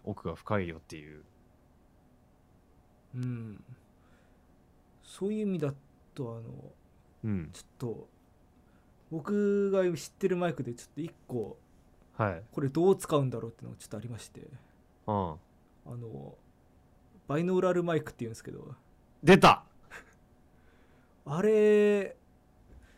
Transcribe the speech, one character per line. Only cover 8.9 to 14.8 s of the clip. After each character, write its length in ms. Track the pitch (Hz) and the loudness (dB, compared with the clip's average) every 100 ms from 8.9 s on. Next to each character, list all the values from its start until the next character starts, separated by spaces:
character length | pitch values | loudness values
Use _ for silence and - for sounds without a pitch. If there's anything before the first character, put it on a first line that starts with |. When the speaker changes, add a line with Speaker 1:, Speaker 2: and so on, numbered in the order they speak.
| _ - | _ -10
Speaker 2:
僕 640 | 160 147 208 202 202 202 | -8 -2 2 4 4 4
が 120 | 190 180 175 | 2 2 0
知 100 | - | -6
っ 40 | |
て 180 | - 196 | -2 0
る 80 | 180 | 2
マ 100 | 175 | 0
イ 60 | |
ク 100 | 151 | -2
で 100 | 127 | -8
ち 100 | 120 | -12
ょ 20 | - | -12
っ 40 | - | -10
と 60 | |
一 100 | 160 - - | -10 -12 -8
個、 300 | 123 104 - _ - _ - - - | -6 -6 -10 _ -20 _ -20 -10 -2
Speaker 1:
は 160 | 110 | -2
い。 120 | 82 - | -2 -8
Speaker 2:
こ 100 | - | -4
れ 80 | 143 | -2
ど 180 | 151 180 | 2 4
う 60 | 185 | 4
使 220 | - 151 | 2 0
う 80 | 135 | 0
ん 40 | |
だ 120 | 120 | -2
ろ 80 | 117 | -8
う 20 | |
っ 20 | |
て 120 | - 117 | -12 -16
の 60 | |
が 60 | - | -16
ち 80 | - | -14
ょ 20 | |
っ 20 | |
と 80 | 107 | -12
あ 20 | |
り 80 | 117 | -10
ま 100 | 113 | -12
し 100 | - | -16
て。 120 | - | -20
Speaker 1:
う 40 | - | -20
ん。 0 | 127 - _ | -20 -20 _